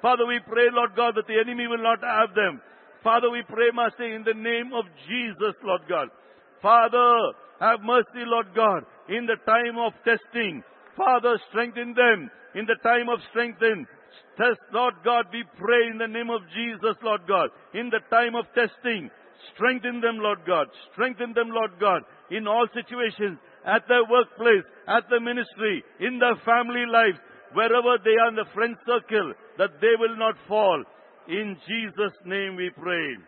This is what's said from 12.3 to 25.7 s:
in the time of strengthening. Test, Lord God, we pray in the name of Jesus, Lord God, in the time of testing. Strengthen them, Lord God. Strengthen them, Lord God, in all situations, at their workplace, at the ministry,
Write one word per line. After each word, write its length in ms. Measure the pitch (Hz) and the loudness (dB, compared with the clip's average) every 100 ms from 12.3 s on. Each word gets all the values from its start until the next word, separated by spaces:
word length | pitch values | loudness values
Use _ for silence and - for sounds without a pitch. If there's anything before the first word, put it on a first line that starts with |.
| - - | -16 -14
in 120 | 185 214 | -12 -4
the 120 | 226 | -2
time 260 | 233 240 240 | 2 0 0
of 80 | 233 - | -6 -6
strengthening. 560 | 226 240 220 226 208 135 - _ - _ - | -4 -4 0 0 0 -6 -18 _ -20 _ -2
Test, 220 | 233 220 - | 0 0 -4
Lord 220 | 202 247 180 | -2 -2 -2
God, 220 | 175 240 202 | 0 0 -2
we 120 | 220 220 - | -8 -14 -10
pray 300 | 196 240 233 | 0 2 2
in 80 | 220 | -2
the 80 | 226 | -8
name 240 | 220 233 | -6 -6
of 100 | 233 175 | -8 -8
Jesus, 420 | 175 233 220 208 202 | -10 -8 -4 -4 -4
Lord 200 | 226 208 170 | -4 -4 0
God, 240 | 196 147 - - | 0 0 -4 -14
in 160 | 190 240 | -10 -4
the 100 | 220 - | -4 2
time 240 | 226 240 | 2 2
of 120 | 233 226 | -2 -4
testing. 560 | - 233 - 247 220 131 - - _ - | -2 -2 -2 -4 -4 -8 -18 -20 _ -20
Strengthen 460 | - 226 254 233 240 | -4 -2 -2 -6 -2
them, 180 | 233 226 | -4 -2
Lord 200 | 214 202 165 | -4 -4 0
God. 220 | 175 143 - - | 0 0 -6 -20
Strengthen 400 | - 240 208 240 | -4 -4 -4 -4
them, 160 | 226 233 | -2 -2
Lord 220 | 226 220 175 | -2 -4 0
God, 220 | 202 175 - - _ | 0 0 -2 -20 _
in 160 | 196 214 | -8 -2
all 200 | 220 233 | 0 0
situations, 640 | 233 226 247 233 196 208 156 _ - - | -2 -10 -4 -4 -2 -6 -6 _ -14 -2
at 200 | 214 - | -2 2
their 160 | 247 220 | 2 4
workplace, 560 | 240 233 - 233 208 165 - - | 2 2 0 2 2 2 -18 -2
at 160 | 214 220 | -2 2
the 100 | 240 | -2
ministry, 640 | 233 247 233 - 214 | -2 -6 -6 -4 -4